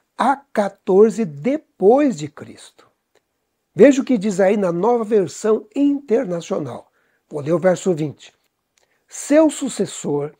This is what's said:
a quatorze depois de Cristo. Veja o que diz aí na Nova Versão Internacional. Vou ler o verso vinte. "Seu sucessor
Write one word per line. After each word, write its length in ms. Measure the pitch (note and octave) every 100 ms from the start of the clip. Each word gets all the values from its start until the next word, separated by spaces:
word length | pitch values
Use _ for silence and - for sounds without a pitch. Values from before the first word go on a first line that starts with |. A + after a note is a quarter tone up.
| _ -
a 200 | A3+ C4+
quatorze 880 | - - G3 - - F#3+ A3 A3
depois 920 | G3+ C#3+ E3 D4+ - - F#3+ C4 D4 D#3
de 120 | D3+
Cristo. 600 | - A2+ A2 - _ _ _ _ _ _ _ _ _ _
Veja 260 | - B3+ C4+
o 40 |
que 120 | B3 B3
diz 220 | G#3 F#3
aí 180 | F#3+ A3
na 140 | F#3+
Nova 320 | E3+ G#3+ A#3+
Versão 640 | G#3+ A3 E3 - G#3+ A3 -
Internacional. 1120 | C#4 C#4+ C#4 - A3+ F#3+ E3+ - F#3+ B2+ G#2+ - _ _ _ _
Vou 120 | D3+
ler 140 | C#3+
o 40 | E3+
verso 360 | F#3 E3+ F#3+
vinte. 360 | D#3+ D3+ - - _ _ _ _ _ _ _ _
"Seu 400 | - - D4 D#4
sucessor 840 | - C4+ - G3 - - C#3+ D3